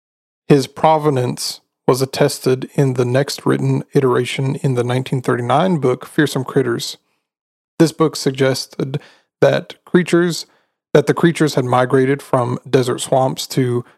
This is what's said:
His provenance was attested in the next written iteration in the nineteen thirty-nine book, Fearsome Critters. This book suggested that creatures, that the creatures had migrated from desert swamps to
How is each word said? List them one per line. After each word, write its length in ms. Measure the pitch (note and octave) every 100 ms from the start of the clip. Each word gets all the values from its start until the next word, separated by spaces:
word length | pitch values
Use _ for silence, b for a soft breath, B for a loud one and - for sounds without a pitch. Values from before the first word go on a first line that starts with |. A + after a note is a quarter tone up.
| _ _ _ _ -
His 180 | D3 B2+
provenance 960 | - D#3 D#3 D3+ C3 B2 D3 - - _ _ -
was 140 | C3
attested 680 | C3+ - D3 - B2+ C3 C3+
in 220 | - C3+ B2+
the 100 | A#2+
next 400 | B2+ C#3 - -
written 380 | C#3 C3+ C3+ -
iteration 600 | C#3+ C3 B2+ B2 - C3+ D3+
in 180 | C3+
the 100 | B2
nineteen 380 | A#2+ B2+ C3 C3
thirty-nine 580 | B2+ B2 A#2+ C#3 F#3+ E3
book, 280 | C3 B2 -
Fearsome 360 | - D3 C3+
Critters. 540 | B2+ C#3 B2 A#2 - - _ _ _ _ _ _ _ -
This 140 | D#3
book 240 | - D#3 -
suggested 840 | C#3+ C3 C3+ C3+ - - C3+ C#3 b b b _
that 420 | C#3 C#3 - - -
creatures, 640 | F3+ E3 E3+ F3 D#3+ - _ _ _ _
that 120 | D3+ C#3+
the 80 |
creatures 400 | C#3 E3+ D#3+ D3+
had 120 | C#3+ B2+
migrated 580 | B2+ B2+ C3+ C3 C#3
from 340 | - C3 A#2+ B2+ B2+
desert 320 | C3 B2 -
swamps 460 | - C3 C3+ - -
to 380 | C#3+ B2+ A#2+ b